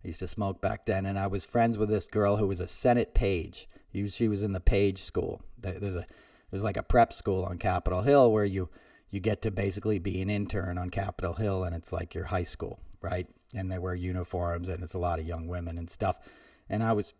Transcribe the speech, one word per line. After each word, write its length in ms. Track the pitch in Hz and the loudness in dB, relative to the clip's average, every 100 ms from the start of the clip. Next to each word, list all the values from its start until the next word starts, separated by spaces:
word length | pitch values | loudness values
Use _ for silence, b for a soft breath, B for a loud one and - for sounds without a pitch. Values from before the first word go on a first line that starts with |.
I 40 | 90 | -10
used 120 | 82 | -8
to 80 | 90 | -8
smoke 320 | - 101 95 | -4 -4 -2
back 240 | 98 - | -4 -2
then, 220 | - 95 98 | -2 0 0
and 120 | 98 | -2
I 80 | 95 | -2
was 160 | 98 | -2
friends 340 | - 120 117 107 | 0 2 2 2
with 100 | 104 | 2
this 180 | 107 - | 2 0
girl 300 | 107 101 104 | 2 4 4
who 100 | 101 | 2
was 140 | 92 | 0
a 80 | 92 | -4
Senate 460 | - 127 120 110 | 0 4 4 4
page. 540 | - 98 92 78 - - b b | 4 4 0 -4 -12 -20 b b
He 140 | 95 | -4
was, 120 | 101 | -4
she 140 | - 113 | 0 0
was 140 | 101 | 2
in 100 | 104 | 0
the 80 | 95 | 4
page 420 | - 104 101 95 | 6 6 4 0
school. 400 | - - 82 - - - | -4 -4 -4 -6 -12 -10
There, 200 | 95 90 | -8 -6
there's 160 | 101 90 | -4 -6
a, 100 | 82 B B B B | -8 B B B B
there's, 140 | 98 | -4
like, 120 | 104 95 | -2 -4
a 60 | |
prep 300 | - 120 117 | 4 6 6
school 320 | - - 95 | 2 -2 0
on 140 | 90 90 | -2 -2
Capitol 440 | 98 90 - 92 | 0 0 0 0
Hill 300 | 113 143 123 | 6 8 8
where 120 | 107 | 6
you, 240 | 101 95 90 B B B B | 2 0 -4 B B B B
you 100 | 101 | -2
get 200 | 101 104 | 0 0
to 80 | 110 | -2
basically 480 | 92 98 95 107 104 | -2 -2 -2 -2 -2
be 220 | 95 92 | -2 -2
an 80 | 95 | -2
intern 500 | 104 101 101 90 90 | -2 -2 -2 -2 -4
on 120 | 87 | -4
Capitol 440 | 98 95 - 90 | -4 -6 -4 -6
Hill, 300 | 85 107 95 | -2 -2 0
and 100 | 92 | -2
it's 180 | 85 - | -6 -6
like 220 | 85 87 | -8 -6
your 100 | 87 | -8
high 200 | - 90 | -2 -2
school, 360 | 85 - - - - - | -2 -6 -10 -10 -16 -10
right? 260 | - 90 90 _ _ | -6 -6 -6 _ _
And 160 | 104 92 | -8 -6
they 80 | 90 | -6
wear 160 | 90 | -4
uniforms, 760 | 90 90 90 87 87 87 87 90 | -4 -4 -4 -4 -4 -2 -4 -4
and 140 | 92 | -6
it's 120 | 87 | -6
a 40 | 90 | -4
lot 200 | 87 82 | -2 -2
of 80 | 80 | -4
young 220 | 82 82 | -6 -6
women 300 | 87 85 82 | -6 -6 -8
and 100 | 85 | -10
stuff. 300 | - 98 - B B B B B | -4 -2 -2 B B B B B
And 140 | 107 | -2
I 100 | 113 | 2
was 220 | 107 101 | 0 -2